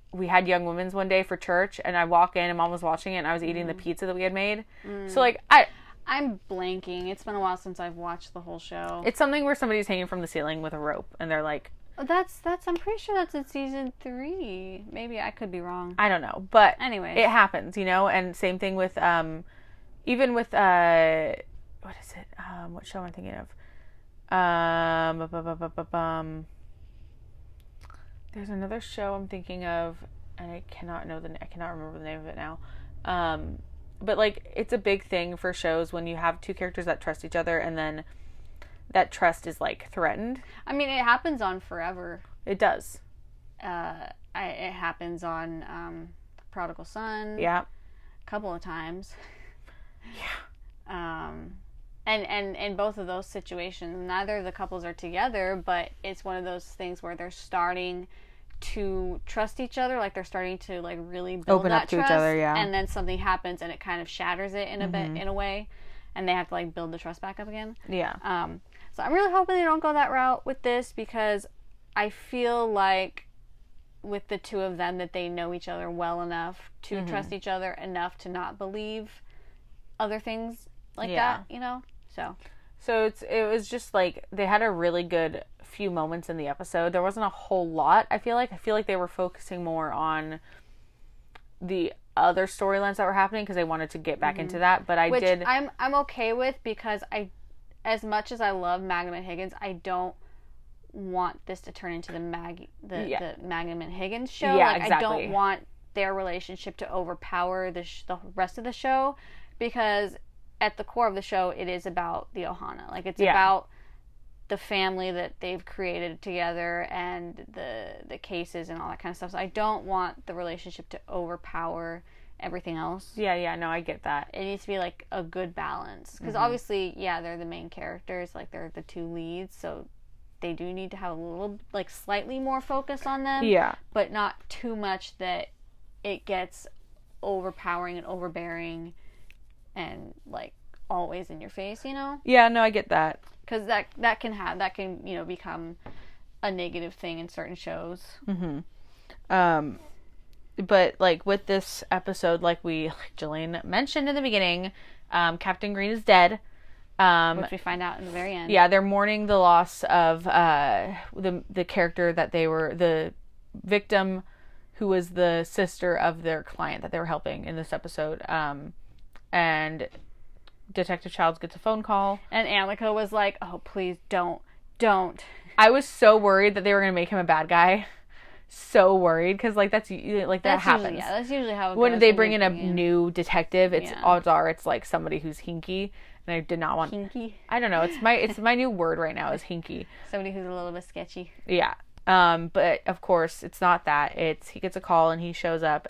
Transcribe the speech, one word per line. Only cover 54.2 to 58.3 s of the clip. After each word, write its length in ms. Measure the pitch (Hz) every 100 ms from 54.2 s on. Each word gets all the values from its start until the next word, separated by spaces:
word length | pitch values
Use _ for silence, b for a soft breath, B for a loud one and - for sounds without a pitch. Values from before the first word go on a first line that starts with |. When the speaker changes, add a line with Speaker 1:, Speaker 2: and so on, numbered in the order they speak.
| 196 208
Speaker 2:
of 60 |
the 60 | 185
couples 340 | 175 185 185
are 100 | 170
together, 680 | 170 175 175 247 208 185 185
but 260 | - 175 - -
it's 220 | 196 185
one 120 | 196 185
of 80 |
those 200 | 185 180
things 380 | - - 180 180
where 120 | 175
they're 160 | 170 175
starting 800 | - - 180 175 180 180 180 185 b b